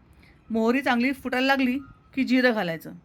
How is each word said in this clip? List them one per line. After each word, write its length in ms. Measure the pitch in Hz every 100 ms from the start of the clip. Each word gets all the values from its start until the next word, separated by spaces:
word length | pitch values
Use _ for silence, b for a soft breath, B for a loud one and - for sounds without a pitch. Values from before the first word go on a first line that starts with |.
| _ b b b -
मोहरी 300 | 226 226 262
चांगली 320 | 277 240 254
फुटायला 340 | 269 254 254 269
लागली 320 | 269 254 269 - - _
की 100 | 269
जिरं 280 | 240 254 254
घालायचं, 380 | 220 175 160 160 175